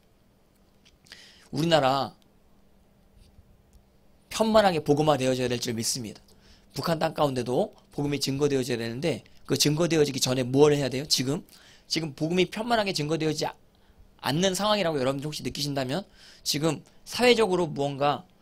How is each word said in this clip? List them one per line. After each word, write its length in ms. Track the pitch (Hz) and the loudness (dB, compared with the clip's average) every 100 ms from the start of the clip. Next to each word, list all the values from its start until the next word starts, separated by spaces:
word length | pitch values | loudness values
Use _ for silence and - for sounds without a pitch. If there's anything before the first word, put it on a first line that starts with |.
| _ _ _ _ _ _ _ _ _ _ - - - - - | _ _ _ _ _ _ _ _ _ _ -20 -20 -20 -20 -10
우리나라 640 | 131 165 156 135 135 117 - _ _ _ _ _ _ _ _ _ - - - - _ _ - _ _ _ _ - | -2 2 4 4 2 -2 -10 _ _ _ _ _ _ _ _ _ -20 -20 -20 -20 _ _ -20 _ _ _ _ -8
편만하게 540 | - 220 214 196 165 | -2 2 4 4 2
복음화되어져야 640 | 147 143 151 139 131 127 123 | 2 2 4 2 2 0 0
될 120 | 123 | -2
줄 140 | 127 113 | -4 -4
믿습니다. 460 | 113 135 107 - - - - - _ | -4 -6 -8 -14 -20 -20 -20 -20 _
북한 260 | - 170 165 | -6 -2 0
땅 140 | 165 | -2
가운데도 600 | 160 151 127 120 131 220 - _ | 0 0 0 -2 -2 -2 -6 _
복음이 260 | - 143 143 | -6 -2 -2
증거되어져야 580 | 139 135 147 135 123 120 | -2 0 0 0 -2 -4
되는데 460 | 117 117 170 113 - - - | -6 -4 -4 -4 -8 -12 -4
그 120 | 131 | 0
증거되어지기 640 | 147 151 170 160 147 131 | 2 2 2 2 2 0
전에 240 | 131 127 | -2 0
뭘 300 | 123 131 151 | 2 6 6
해야 160 | 143 131 | 6 0
돼요? 160 | 127 156 | -4 -2
지금? 380 | - 131 175 - - - - - | -2 -2 -4 -8 -20 -20 -20 -8
지금 260 | 165 156 | -6 -6
복음이 360 | 135 156 180 180 | -4 -2 0 0
편만하게 420 | 214 233 226 202 | -2 -2 -2 -2
증거되어지지 540 | 185 147 160 156 151 156 | -4 -4 -2 -2 -4 -6
아-, 80 | - _ _ _ - - - | -8 _ _ _ -20 -20 -10
않는 360 | - 147 190 185 | -4 0 0 0
상황이라고 440 | 208 208 185 147 | 0 0 0 0
여러분들 260 | 127 139 151 | 0 -2 -6
혹시 180 | 147 | -8
느끼신다면 600 | 131 127 143 139 127 156 202 - - - | -8 -6 -4 -2 -2 -4 -8 -18 -20 -12
지금 400 | - 147 160 143 - - - | -6 -2 0 -2 -8 -20 -10
사회적으로 640 | - 247 220 208 180 170 | 0 4 4 2 0 -2
무언가 580 | 143 143 135 143 123 - _ | -2 -4 0 0 -2 -6 _